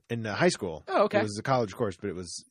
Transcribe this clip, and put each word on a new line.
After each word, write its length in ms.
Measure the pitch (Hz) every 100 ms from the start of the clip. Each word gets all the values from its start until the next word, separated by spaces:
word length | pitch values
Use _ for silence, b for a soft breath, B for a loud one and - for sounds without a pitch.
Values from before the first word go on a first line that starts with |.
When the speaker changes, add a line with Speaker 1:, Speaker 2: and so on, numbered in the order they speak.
| -
Speaker 1:
in, 160 | 117 110
uh, 80 | 98
high 140 | 175
school. 340 | - 95 78 -
Speaker 2:
Oh, 140 | 370
okay. 160 | 208 208
Speaker 1:
It 40 |
was 140 | 107 101
a 40 |
college 300 | 139 131 107
course, 220 | - 107 -
but 100 | 101
it 60 | 87
was, 300 | 85 - -